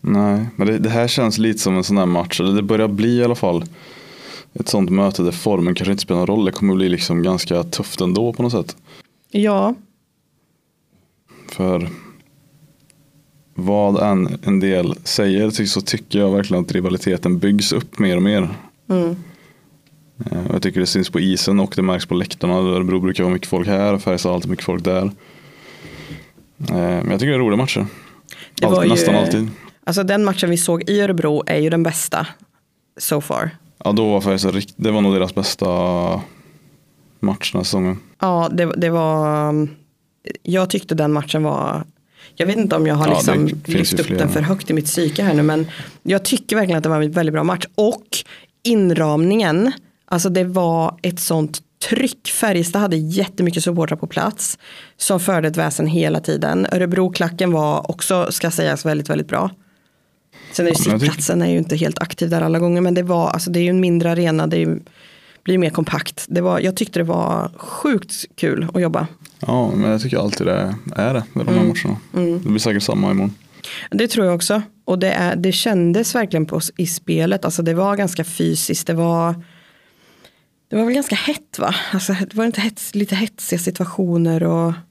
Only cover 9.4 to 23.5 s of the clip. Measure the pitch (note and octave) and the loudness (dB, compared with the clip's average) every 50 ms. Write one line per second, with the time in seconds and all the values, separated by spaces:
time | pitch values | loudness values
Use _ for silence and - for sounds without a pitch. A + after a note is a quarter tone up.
9.4 | G#3 G#3+ G3+ G3 G3 G#3 B3 - - _ _ _ _ _ _ _ _ _ _ _ | 2 2 2 2 0 0 -2 -4 -10 _ _ _ _ _ _ _ _ _ _ _
10.4 | _ _ _ _ _ _ _ _ _ _ _ _ _ _ _ _ _ _ - - | _ _ _ _ _ _ _ _ _ _ _ _ _ _ _ _ _ _ -20 -20
11.4 | - - - - F#2 F#2 F#2 F2 E2+ E2 - - - - - - _ _ _ _ | -18 -16 -6 -4 -2 0 0 0 -2 -6 -10 -14 -18 -20 -20 -20 _ _ _ _
12.4 | _ _ _ _ - _ _ _ _ _ _ _ _ _ _ _ _ _ _ _ | _ _ _ _ -20 _ _ _ _ _ _ _ _ _ _ _ _ _ _ _
13.4 | _ _ _ - F2+ F#2 G2+ G#2 G#2 G2+ G2+ G2 G2 G#2 G2 F#2 F2+ - F2+ - | _ _ _ -4 -2 0 2 4 4 4 2 2 2 2 2 2 2 0 -2 -4
14.4 | - G2 G2+ F#2+ F#2+ G2 F#2+ F#2 F2 E2+ - - - - - - G#2 G2 F#2+ G2 | 0 2 2 2 4 2 2 2 0 0 -2 -4 -6 -4 -2 0 2 2 2 2
15.4 | A2 G#2+ G#2+ - G#2+ G2+ - G2+ G2 - - A#2 - - - G#2 G2+ F#2+ F#2+ G2 | 2 0 0 -2 -2 -2 -2 -2 -2 -4 -6 -6 -6 -2 0 2 2 4 2 2
16.4 | G2 - F#2+ F2+ F2 - - F#2 F2+ F2+ F#2 F2+ - G2+ F#2 E2+ - F2+ F2+ F2 | 0 0 0 -2 -2 0 -2 -2 0 0 -2 0 0 -2 -2 0 0 0 0 2
17.4 | F2+ G2+ G2+ G#2 G2+ - - A2+ - - - - G#2+ F#2+ F2+ F2+ F#2 G2+ G#2 G#2 | 2 2 2 2 2 0 -2 -2 -4 -6 -4 -2 0 2 2 2 2 2 2 2
18.4 | - E2 - - - - _ _ _ - F#3+ F#3 F3 E3+ F3 F3+ - - - - | 0 -2 -6 -10 -16 -20 _ _ _ -2 0 0 0 0 -2 -6 -10 -18 -20 -20
19.4 | - - - _ _ _ _ _ _ _ _ _ _ _ _ - - - - F2 | -20 -20 -20 _ _ _ _ _ _ _ _ _ _ _ _ -10 -8 -6 -4 -4
20.4 | F2+ - - F2+ - F#2+ - F#2 F2+ - - F#2+ F#2 - - F2 F#2 F#2+ F#2 F2 | -4 -2 -2 -2 -2 -2 0 0 -2 0 0 0 0 0 0 0 2 2 0 0
21.4 | - - G2 G2+ G2 G2 - - F#2 F#2 F2+ F2 - - - F2+ F#2+ F#2 - - | 0 2 2 2 2 0 0 0 0 0 0 -2 -2 -2 -2 -2 -2 -4 -6 -4
22.4 | - F2+ F2+ F#2 F#2 F#2 F2+ F#2 F#2 F2+ F#2 F#2 F2+ F#2 F#2 - F2+ F2+ F2+ F2+ | -2 0 0 2 2 2 0 0 0 0 0 2 0 0 0 0 0 0 0 0
23.4 | - - | -2 -2